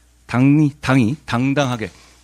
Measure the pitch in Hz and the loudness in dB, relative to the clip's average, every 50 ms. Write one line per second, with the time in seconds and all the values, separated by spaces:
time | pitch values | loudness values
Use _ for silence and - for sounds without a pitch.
0 | _ _ _ _ _ - - 120 131 139 143 156 156 143 139 - - - 131 135 | _ _ _ _ _ -6 -2 2 2 4 4 4 2 0 -2 -4 -2 0 2 2
1 | 117 104 143 - - - - 120 127 135 139 143 143 127 123 113 107 87 - - | 2 0 -2 -6 -8 -6 -6 -4 -2 -2 -2 -2 -2 -4 -4 -8 -10 -12 -14 -16
2 | - - _ _ | -20 -20 _ _